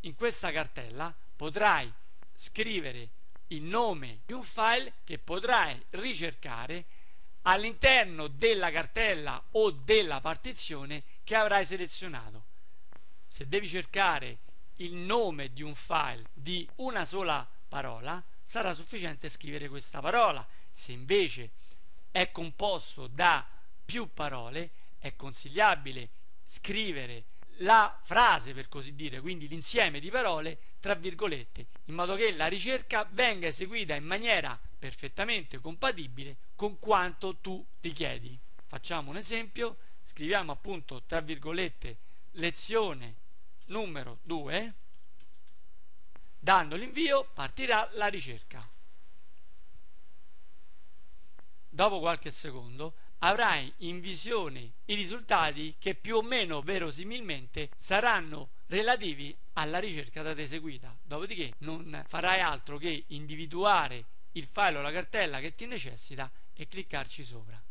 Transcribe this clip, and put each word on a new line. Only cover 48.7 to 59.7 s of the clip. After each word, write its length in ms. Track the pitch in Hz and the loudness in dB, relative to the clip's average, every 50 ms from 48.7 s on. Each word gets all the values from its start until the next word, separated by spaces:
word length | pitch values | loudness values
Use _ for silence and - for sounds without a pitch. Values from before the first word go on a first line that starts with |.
| - - - - - - - - - - - - - - - - - - - - - - - - - - - - - - - - - - - - - - - - - - - - - - - - - - - - - - - - - - - - | -4 -4 -4 -4 -4 -4 -4 -4 -4 -4 -4 -4 -4 -4 -4 -4 -4 -4 -4 -4 -2 -2 -2 -2 -2 -2 -2 -2 -2 -2 -2 -2 -2 -2 -2 -2 -2 -2 -2 -2 -2 -2 -2 -2 -2 -2 -2 -2 -2 -2 -2 -2 -2 -2 -4 -4 -2 -2 -4 -2
Dopo 300 | - 151 190 214 196 175 | 2 2 2 2 2 2
qualche 320 | 156 170 170 - - 156 | 0 0 0 0 -2 -4
secondo 640 | - - - 156 127 127 120 120 123 135 151 165 - - - - - - 165 | -4 -4 -4 -4 -4 -4 -4 -4 -4 -4 -4 -4 -4 -4 -4 -4 -2 2 4
avrai 480 | 175 202 220 240 208 170 147 131 139 - | 4 4 6 4 4 4 2 0 -2 -4
in 220 | - 180 170 175 180 | -4 -4 -2 -2 -2
visione 720 | 175 196 185 151 - 220 240 214 180 147 131 131 120 117 - - - | -2 -2 -2 -2 -2 0 0 0 0 0 -2 -4 -4 -4 -4 -4 -2
i 100 | - 208 | -2 0
risultati 800 | 208 196 170 208 240 226 - 220 180 160 151 143 147 156 156 - | 0 0 -2 -2 -4 2 4 4 4 4 4 2 -2 -2 -2 -2
che 160 | - - 190 190 | -2 0 0 0
più 240 | - - 208 226 | 0 0 2 2
o 40 | 226 220 | 2 2
meno 380 | 233 254 240 214 170 156 147 | 4 0 0 2 0 0 -2
verosimilmente 1080 | 143 160 196 185 170 160 131 143 185 202 233 254 226 185 151 135 123 - - 156 147 135 - | 0 0 0 0 0 -2 -2 -2 -2 -2 -2 -2 -2 -2 -2 -2 -2 -4 -2 -2 -2 -2 -2
saranno 720 | - - - 185 202 233 240 220 190 165 156 151 151 139 - - - - | -4 0 2 4 4 6 4 4 4 0 -2 -4 -4 -4 -4 -4 -4 -2
relativi 720 | - 165 196 220 233 247 240 208 175 147 139 143 143 - - - - - | 0 2 2 4 4 4 4 2 -2 -2 -2 -2 -4 -4 -4 -4 -2 0
alla 240 | 160 156 151 | 0 2 2